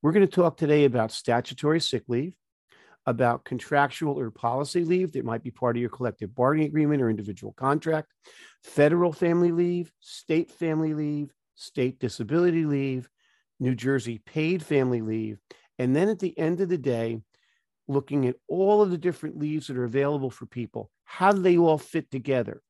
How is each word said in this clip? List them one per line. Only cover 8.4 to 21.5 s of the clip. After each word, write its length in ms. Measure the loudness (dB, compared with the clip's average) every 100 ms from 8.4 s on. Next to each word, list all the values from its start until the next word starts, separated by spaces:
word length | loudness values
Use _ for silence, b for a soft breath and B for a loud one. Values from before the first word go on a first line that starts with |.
| B B
federal 480 | -8 2 4 4 2
family 400 | 2 2 4 2
leave, 400 | 2 0 -2 -6 _
state 500 | -20 -20 -2 0 0
family 420 | -4 -2 0 -2
leave, 400 | -2 -4 -4 -8 _ _
state 460 | _ -12 -2 -2 -2
disability 640 | -6 -6 -2 2 2 2 0
leave, 420 | 0 -2 -4 -8 _ _ _ _ _
New 160 | -2 0
Jersey 440 | 0 0 -2 -10 -8
paid 340 | -4 -2 -2
family 420 | 0 0 2 0
leave, 360 | -2 -4 -6 -10 _ B B -4
and 160 | 0
then 140 | 2 2
at 100 | 0
the 180 | -4 -2
end 240 | -2 -2
of 80 | -2
the 100 | -2
day, 420 | -2 -2 -2 -6 -10 _ _ _ _ _ -4
looking 400 | -4 0 0 0
at 100 | -2 -6
all 340 | 0 4 4
of 80 | 4
the 80 | 2
different 400 | -4 -4 -10 -6
leaves 300 | -4 -4 -4
that 80 | -4
are 80 |
available 460 | -2 0 0 -2 -4
for 160 | -8 -14
people, 440 | -10 -10 -10 -14 _ _
how 240 | 0 2
do 120 | 4
they 160 | 4